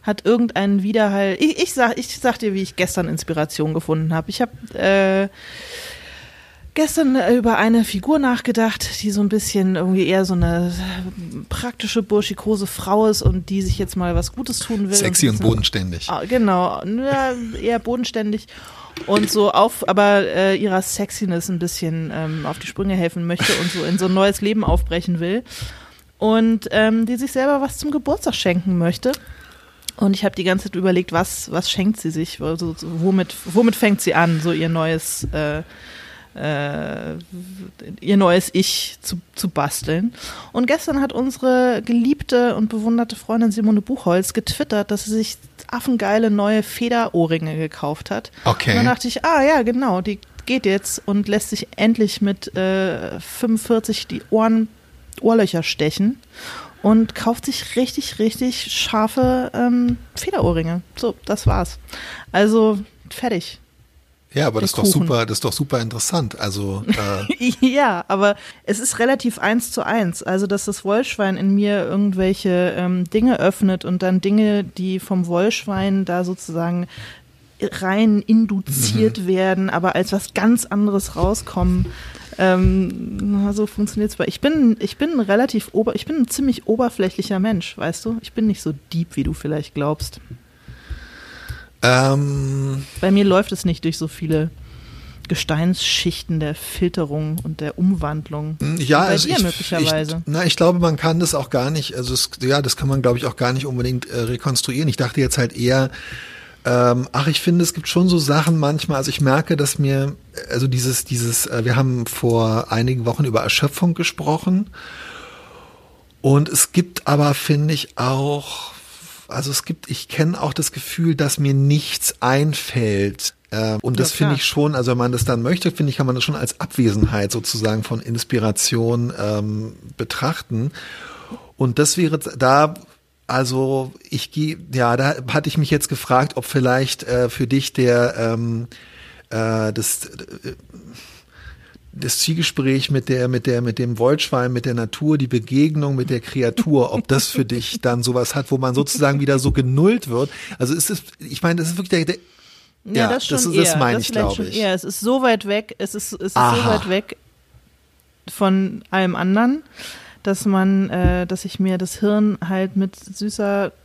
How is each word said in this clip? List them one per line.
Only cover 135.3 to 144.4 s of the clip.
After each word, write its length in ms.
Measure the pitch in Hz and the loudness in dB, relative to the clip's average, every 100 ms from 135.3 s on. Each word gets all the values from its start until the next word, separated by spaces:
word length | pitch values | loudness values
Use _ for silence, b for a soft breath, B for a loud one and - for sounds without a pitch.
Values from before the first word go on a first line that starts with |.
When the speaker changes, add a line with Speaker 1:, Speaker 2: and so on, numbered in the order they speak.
Speaker 2:
hatte 160 | 156 147 | -2 0
ich 80 | 160 | 0
mich 120 | 143 | 2
jetzt 180 | 147 - | 0 0
gefragt, 480 | 127 - 127 139 - | -6 2 2 2 -4
ob 80 | |
vielleicht, 580 | - 135 127 131 131 - | -2 0 2 2 0 -4
äh, 240 | - 123 123 | -2 0 0
für 160 | - 123 | -2 0
dich 260 | 135 135 | 0 0
der, 400 | - 123 120 120 - | 0 4 4 2 0
ähm, 480 | 113 113 117 113 117 B B B B B _ | -2 0 -2 -4 -6 B B B B B _
äh, 420 | 110 113 110 110 | -4 0 0 0
das, 320 | 107 110 - - | -2 -4 -6 -8
äh, 480 | - - - - - - - - B B B B B B B B B - - | -16 -16 -14 -14 -14 -20 -20 -20 B B B B B B B B B -20 -8
das 220 | 131 - | -4 -2
Zwiegespräch 720 | - 160 160 - 135 135 131 | 0 0 -2 0 0 0 2
mit 180 | 135 127 | 0 0
der, 200 | 127 123 | 0 0
mit 180 | 127 123 | 0 0
der, 160 | 120 | 0
mit 160 | 120 113 | 0 -2
dem 200 | 120 113 | -2 2
Wollschwein, 520 | 120 151 - 131 | 2 2 0 0